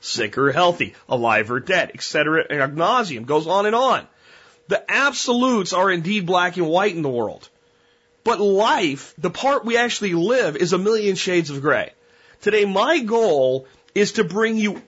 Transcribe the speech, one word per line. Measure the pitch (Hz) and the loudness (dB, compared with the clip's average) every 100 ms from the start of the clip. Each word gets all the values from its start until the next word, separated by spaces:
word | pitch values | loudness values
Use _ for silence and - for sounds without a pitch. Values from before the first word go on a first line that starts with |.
sick | - - 110 123 | -8 -4 -4 0
or | 139 | 0
healthy, | 135 180 170 98 - - | 4 2 2 -4 -10 -4
alive | 127 117 110 110 | 0 2 2 2
or | 123 | -4
dead, | 127 185 135 | -2 -2 -2
et | 127 | -6
cetera, | - 156 151 160 - | -4 -2 0 0 0
ad | 147 135 147 | -2 -2 0
nauseum, | 175 247 208 120 | 0 0 -2 -6
goes | 120 151 160 | -2 -2 0
on | 190 | 0
and | 208 | 2
on. | 226 262 180 - _ - - - _ - | 2 2 0 -4 _ -20 -20 -20 _ -4
The | 196 - | -4 -2
absolutes | 208 277 254 - 240 254 233 180 | 0 0 -2 -2 0 2 0 0
are | 180 190 | 0 0
indeed | 175 160 214 170 | 0 -2 -2 0
black | 185 180 180 | 0 0 -2
and | 160 | 0
white | 175 214 | 2 0
in | 170 | -2
the | 147 | -4
world. | 120 104 78 - _ _ _ _ _ _ _ | -2 -4 -6 -18 _ _ _ _ _ _ _
But | 220 220 | -2 0
life, | 202 190 220 294 170 135 - - | 2 2 2 2 0 -4 -10 -6
the | 175 | -6
part | - 269 277 | -2 0 0
we | 214 233 | 0 0
actually | 240 - 202 | 0 -2 -2
live, | 170 180 254 190 147 | 0 2 2 0 0
is | 170 | 0
a | 180 | 0
million | 196 226 208 | 0 0 0
shades | 185 190 175 151 | -2 0 0 0
of | 139 | -2
gray. | 143 120 104 - _ _ _ _ | 0 0 -2 -10 _ _ _ _
Today, | 208 214 202 | 0 2 2
my | 190 247 330 | 2 2 0
goal | 220 233 220 147 131 131 - _ _ | 0 0 2 2 2 0 -6 _ _
is | 196 202 | 0 2
to | - | 0
bring | 180 190 220 220 | -2 0 0 0
you | 208 180 | -2 -4